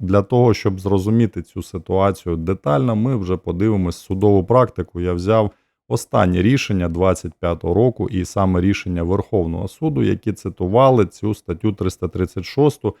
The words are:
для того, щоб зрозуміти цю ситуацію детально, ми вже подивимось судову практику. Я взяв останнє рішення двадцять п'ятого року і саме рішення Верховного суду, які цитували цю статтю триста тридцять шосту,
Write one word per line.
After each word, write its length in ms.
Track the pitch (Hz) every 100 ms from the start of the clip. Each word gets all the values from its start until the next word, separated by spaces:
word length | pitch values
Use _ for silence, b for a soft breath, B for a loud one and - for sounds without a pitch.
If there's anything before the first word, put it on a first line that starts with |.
для 220 | 98 101
того, 320 | 98 123 123
щоб 260 | - 107 95
зрозуміти 640 | 95 98 98 113 113 92
цю 200 | 82 -
ситуацію 760 | 85 92 - 92 98 95 - 82
детально, 600 | 82 95 - 143 131 107
ми 200 | 117 127
вже 200 | 90 90
подивимось 600 | - 87 110 104 90 82
судову 480 | - 95 104 101
практику. 560 | 90 123 123 - 90 87
Я 120 | 90
взяв 380 | 87 90 110 104 - _ _ -
останнє 540 | 117 - 127 95 90
рішення 460 | 95 135 - 101 87
двадцять 440 | 82 92 90 90 -
п'ятого 340 | 87 82 85
року 340 | 90 123 117 101
і 160 | 92
саме 360 | 87 - 95 90
рішення 420 | 92 98 - 87
Верховного 680 | 85 98 - 107 82 82 101
суду, 340 | - 156 139
які 300 | 107 98 -
цитували 720 | 95 95 - 92 110 135 127 98
цю 280 | - 107
статтю 380 | 104 - 85 107
триста 360 | 98 92 - 90
тридцять 360 | 87 90 -
шосту, 520 | 87 - 147 - 107 -